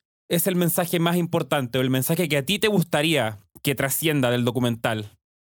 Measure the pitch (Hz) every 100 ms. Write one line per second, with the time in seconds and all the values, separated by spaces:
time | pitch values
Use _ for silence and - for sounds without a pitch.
0 | _ _ - 175 190 180 170 180 175 175
1 | 170 175 170 170 131 151 120 131 131 131
2 | 127 165 165 143 135 202 214 202 160 156
3 | 160 147 107 104 _ - 143 135 135 -
4 | 156 147 123 123 120 120 123 117 123 110
5 | 104 - _ _ _